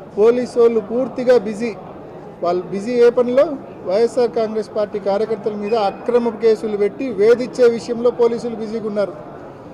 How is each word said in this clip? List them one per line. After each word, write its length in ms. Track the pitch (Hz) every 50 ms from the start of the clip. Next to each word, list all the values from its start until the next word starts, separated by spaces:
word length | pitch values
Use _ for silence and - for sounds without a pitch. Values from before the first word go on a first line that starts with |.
| - - - -
పోలీసు 420 | 208 233 240 247 247 - - 240
వాళ్ళు 200 | 233 233 233 220
పూర్తిగా 580 | 202 - 220 247 262 262 - - 254 240 254 240
బిజీ. 380 | 190 214 220 196 233 233 196 - - - - - - - - - - - - - -
వాళ్ళు 200 | 170 175 180 180
బిజీ 280 | 170 165 202 196 233
ఏ 180 | 247 240 240 240
పనిలో? 380 | 240 247 247 240 247 262 294 339 285 262 - - - - -
వైఎస్ఆర్ 460 | 185 180 208 233 233 - 269 240 226
కాంగ్రెస్ 440 | 233 233 220 214 220 220 208 - -
పార్టీ 240 | 220 208 202 208 208
కార్యకర్తల 540 | 190 202 196 208 220 214 226 202 202 226 214
మీద 220 | 208 208 202 226
అక్రమ 540 | 226 202 196 196 - - - 233 240 233 233
కేసులు 480 | 220 214 226 226 220 214 - 220 214 202
పెట్టి 320 | 202 202 196 - 269 262
వేధించే 600 | 220 185 202 226 240 220 254 240 - - 247 233
విషయంలో 420 | 233 233 - - 240 226 233 247
పోలీసులు 440 | 226 - 240 233 233 233 233 240 226
బిజీగా 320 | 208 226 208 214 226 208 220
ఉన్నారు. 260 | 202 208 202 185 180 - - - - - - - - - - -